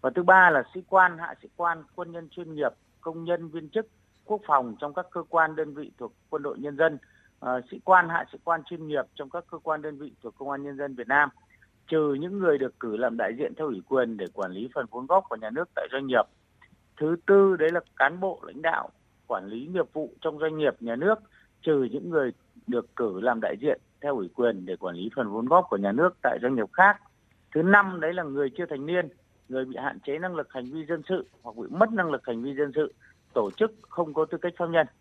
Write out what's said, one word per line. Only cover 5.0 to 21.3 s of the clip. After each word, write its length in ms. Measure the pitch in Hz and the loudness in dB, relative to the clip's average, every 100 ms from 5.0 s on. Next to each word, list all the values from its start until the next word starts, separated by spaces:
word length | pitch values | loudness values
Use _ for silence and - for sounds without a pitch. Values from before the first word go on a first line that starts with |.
| 180 | -8
cơ 120 | 180 160 | -8 0
quan, 280 | 165 156 156 | 2 2 2
đơn 180 | 151 | -6
vị 160 | 143 147 _ | -6 -14 _
thuộc 140 | 120 _ _ | -14 _ _
quân 120 | 156 | -6
đội 160 | 143 - | -6 -6
nhân 180 | 143 143 | -8 2
dân, 220 | 160 147 _ _ _ _ | 0 0 _ _ _ _
ờ, 220 | 123 127 123 | -4 -4 -6
sĩ 100 | - | -12
quan, 240 | - 185 170 | 6 6 6
hạ 160 | 170 - | -2 -6
sĩ 60 | - | -10
quan 180 | - 165 | -2 -2
chuyên 240 | 147 170 156 | -2 -12 -4
nghiệp 160 | 147 123 | -4 -4
trong 160 | - 143 | -8 -10
các 140 | 170 170 | -10 -10
cơ 80 | 165 | -12
quan, 240 | 165 156 | -6 -4
đơn 160 | 151 143 | -4 -10
vị 140 | 143 _ | -16 _
thuộc 120 | 117 - | -18 -12
Công 120 | 139 | -8
an 120 | 139 | -8
Nhân 140 | 143 139 | -8 -8
dân 180 | 143 | -8
Việt 140 | 131 117 | -8 0
Nam, 200 | 139 147 - _ _ _ _ _ | 2 2 -2 _ _ _ _ _
trừ 260 | 160 151 | 0 0
những 240 | 139 170 202 | 0 -4 0
người 200 | 180 151 | 2 2
được 220 | 131 - | 0 -6
cử 160 | 120 107 | -6 -2
làm 200 | 123 117 | -2 0
đại 160 | 104 117 | -4 -4
diện 140 | 151 - | -6 -4
theo 100 | 156 | -6
ủy 160 | 104 - | -6 -2
quyền 280 | 135 120 110 | 0 0 -2
để 100 | 90 | -8
quản 200 | - 95 | -6 -8
lý 160 | 92 123 | -6 -8
phần 120 | 151 120 | -8 -8
vốn 160 | 120 135 | -10 2
góp 180 | 180 185 | 2 2
của 80 | 113 | -8
nhà 140 | 110 | -6
nước 180 | 123 175 | -6 -6
tại 140 | - - | -6 -6
doanh 140 | 131 139 | -6 0
nghiệp. 180 | 123 - _ _ _ _ _ _ - | 2 2 _ _ _ _ _ _ -4
Thứ 200 | 156 170 - | -2 -2 6
tư, 300 | 196 196 185 | 8 8 6
đấy 120 | 156 | 2
là 80 | 175 - - | 2 -4 0
cán 240 | 135 170 | 0 2
bộ 200 | 190 - - | -4 -4 -12
lãnh 160 | 131 | -4
đạo, 280 | 160 165 - _ _ _ _ | -2 -2 -4 _ _ _ _
quản 200 | 107 98 | -6 -6
lý 200 | 113 143 | -10 -6
nghiệp 260 | 185 147 | -4 -2
vụ 200 | 156 147 - | -4 -8 -6
trong 180 | 160 151 | -8 -4
doanh 200 | 156 156 | -4 0
nghiệp 160 | 147 - | 0 0
nhà 160 | 117 117 | -6 -2
nước, 180 | 175 214 - | 0 0 -2